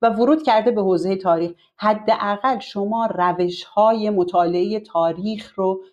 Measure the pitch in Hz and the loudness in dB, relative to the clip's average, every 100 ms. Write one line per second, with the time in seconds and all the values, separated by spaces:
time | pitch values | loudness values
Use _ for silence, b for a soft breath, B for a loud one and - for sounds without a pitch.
0 | 233 208 247 311 311 220 220 214 190 180 | 0 2 2 2 2 2 2 0 0 0
1 | 175 190 190 165 170 b b _ 214 214 | 0 -2 0 0 0 b b _ 0 0
2 | 214 220 202 202 254 254 - 202 202 226 | 0 0 -2 -2 -2 -2 -6 -6 -4 -2
3 | 226 180 180 175 180 175 - - 214 226 | -2 0 0 0 -2 -4 -6 2 2 2
4 | 214 202 175 175 175 175 196 220 214 170 | 0 0 0 2 2 0 -2 -4 -4 -2
5 | 165 165 202 214 - - 190 190 B | -2 -2 -6 -8 -10 -4 -2 -2 B